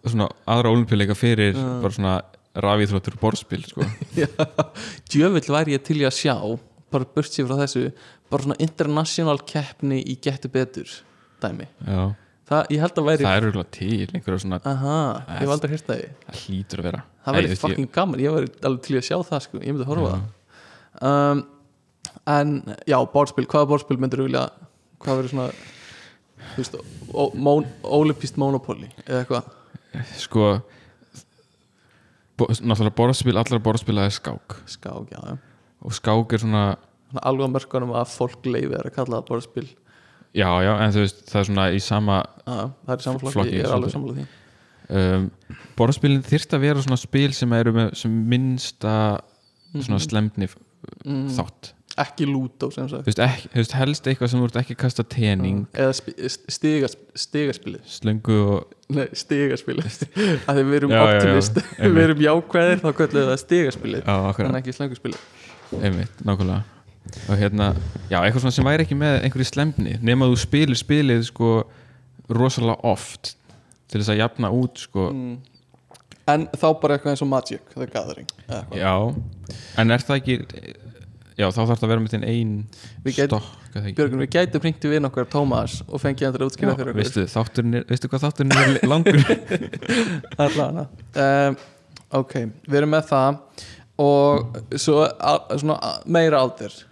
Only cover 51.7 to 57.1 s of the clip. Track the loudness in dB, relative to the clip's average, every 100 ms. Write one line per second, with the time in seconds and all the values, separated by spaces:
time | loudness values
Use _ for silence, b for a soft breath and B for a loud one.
51.7 | _ _ -6 -6 -2 -2 0 -4 _ -8
52.7 | -6 -8 -4 -2 2 2 0 -4 -2 -2
53.7 | 0 0 0 -2 0 0 2 2 0 -6
54.7 | -2 -2 -2 -4 0 2 2 0 -2 -4
55.7 | 0 0 0 -8 -8 -8 -8 -12 -2 0
56.7 | 0 -2 -4 -16